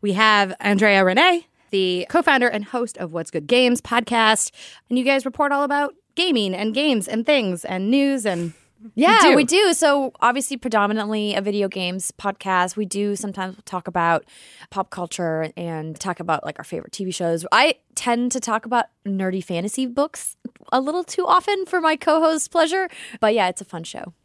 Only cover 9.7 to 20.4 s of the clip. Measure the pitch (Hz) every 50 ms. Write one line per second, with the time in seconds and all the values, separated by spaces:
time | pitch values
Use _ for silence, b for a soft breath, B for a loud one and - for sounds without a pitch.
9.7 | 339 - 330 294 285 285 269 247 - - - 240 247 269 262 - 277 240 - 247
10.7 | 220 214 202 202 214 220 208 208 214 214 208 208 202 208 196 208 202 208 202 190
11.7 | 190 190 185 180 180 190 180 - - - - 202 196 _ - 196 190 180 180 180
12.7 | - 214 214 180 - 202 202 208 202 196 214 202 190 - 185 190 185 - _ -
13.7 | - 185 - - 170 180 170 170 170 156 - B B B B B B B B B
14.7 | - 196 190 _ - - 180 165 - - 180 165 160 160 160 156 - - 170 170
15.7 | 165 156 156 160 160 - - 190 175 - 170 170 160 147 - - 147 - 151 -
16.7 | - 160 - - - - 196 185 180 - 180 170 170 165 165 - - 220 269 330
17.7 | - _ _ _ _ - - 254 240 233 247 247 - 262 226 - 220 220 - 233
18.7 | 240 240 - - _ _ _ 202 196 190 190 185 185 190 180 - 185 170 175 208
19.7 | - - 262 247 240 277 285 320 - - - - - _